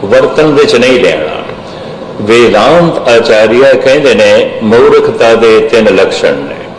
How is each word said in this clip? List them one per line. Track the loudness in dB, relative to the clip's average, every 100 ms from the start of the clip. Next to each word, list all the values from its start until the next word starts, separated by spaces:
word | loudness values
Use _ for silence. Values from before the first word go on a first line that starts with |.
ਵਰਤਨ | 2 2 2 0 0 2
ਦੇ | 2
'ਚ | 2
ਨਹੀਂ | 0 0
ਲਿਆਉਣਾ। | 0 -2 -6 -10 -12 -16 -16 -16 -14 -14 -14 -10
ਵੇਦਾਂਤ | 0 2 2 2 2 2 0 -2 0
ਆਚਾਰੀਆ | 0 2 0 2 2 2
ਕਹਿੰਦੇ | 2 0 0 0
ਨੇ | 0 2 2 0 -4
ਮੂਰਖਤਾ | 0 2 4 4 0 0 0
ਦੇ | 2 2 2
ਤਿੰਨ | 2 0 2 0
ਲੱਛਣ | 0 -2 -4
ਨੇ | -4 -8 -14 -16